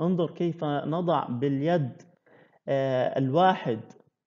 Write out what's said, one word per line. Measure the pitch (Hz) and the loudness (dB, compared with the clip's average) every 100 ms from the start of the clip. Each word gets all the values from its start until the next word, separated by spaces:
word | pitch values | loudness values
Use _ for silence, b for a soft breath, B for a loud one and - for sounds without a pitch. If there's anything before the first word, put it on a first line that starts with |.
انظر | 165 180 165 | -2 0 -2
كيف | - 175 165 | -2 -4 -2
نضع | 151 143 143 165 175 151 - | -4 -4 -2 -2 0 0 0
باليد، | 123 139 139 151 175 131 - - _ b b b b - | -2 -2 0 2 0 0 -6 -20 _ b b b b -4
آه، | 139 135 127 123 - | -2 0 0 0 0
الواحد | 135 147 185 185 - 110 - - _ _ | 0 4 4 4 0 -4 -6 -20 _ _